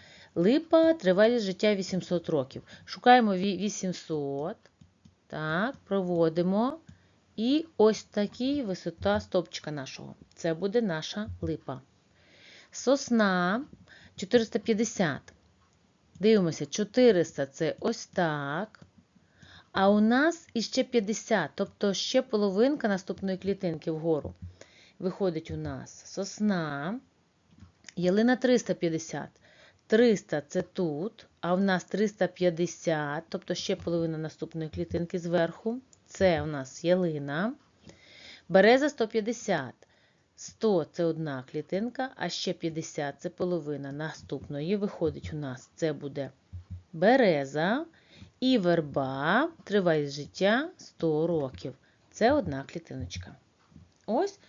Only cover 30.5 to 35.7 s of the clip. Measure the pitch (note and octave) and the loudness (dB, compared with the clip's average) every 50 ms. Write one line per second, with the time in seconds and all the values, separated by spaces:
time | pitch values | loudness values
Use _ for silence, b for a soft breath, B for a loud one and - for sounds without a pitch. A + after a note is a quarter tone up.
30.5 | - F#3 F3 - - - F3+ D#3+ D3 C#3+ F3+ A#3 - - - _ _ _ - E3+ | -4 -6 -6 -6 -4 -4 -4 -2 -2 -4 -6 -8 -10 -14 -20 _ _ _ -2 0
31.5 | F3+ F#3+ G3 G3 F#3 F3 - - - F#3 A3 G#3 G#3 - F#3 F3 - - F3+ F3+ | 0 2 2 2 2 0 -2 -2 -2 0 0 0 0 0 -2 -2 0 2 0 2
32.5 | E3+ D#3+ F3+ E3+ - - - F3 D#3+ D3+ D3+ C#3+ D3 E3 E3 - - F#3 - - | 2 2 -2 -4 -4 -4 -2 -2 -2 -2 -2 -4 -6 -8 -8 -8 -10 -8 -6 -6
33.5 | F3+ - - - F#3+ F#3 - F3+ E3+ E3+ E3 E3 D#3+ D#3 D#3+ D3+ - - F3+ D#3+ | -8 -6 -4 -4 -4 -4 -4 -4 -2 -2 -2 -2 -4 -4 -6 -8 -8 -10 -12 -10
34.5 | - D#3+ D#3+ D3+ - F3 F3 - F#3 F#3+ F3 E3+ - F3+ E3 F3 E3+ F3 E3 E3+ | -8 -8 -8 -8 -6 -8 -8 -4 -4 -6 -4 -4 -6 -6 -4 -2 0 0 0 0
35.5 | E3+ - - A3+ | -4 -6 -6 -6